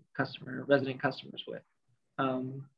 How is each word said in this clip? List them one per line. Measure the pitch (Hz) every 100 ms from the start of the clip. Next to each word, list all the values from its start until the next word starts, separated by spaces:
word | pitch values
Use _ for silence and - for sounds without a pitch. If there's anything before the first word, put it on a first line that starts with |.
| _ -
customer, | 135 - 127 127 127
resident | 139 135 127
customers | 135 - 135 - -
with. | - - _ _ _ _ -
Um, | 135 131 131 135 139